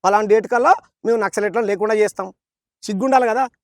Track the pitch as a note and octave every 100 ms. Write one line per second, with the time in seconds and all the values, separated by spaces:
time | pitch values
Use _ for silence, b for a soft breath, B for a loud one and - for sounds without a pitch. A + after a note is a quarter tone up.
0 | F#3 G#3 G#3+ A3 A3 A#3+ C#4+ G4+ _ _
1 | A3 A#3 G3+ - G3+ G3+ G#3+ G3 G#3+ A3
2 | G#3 - F#3+ - _ _ _ _ - G3
3 | C4+ C4 A#3+ A#3 B3+ _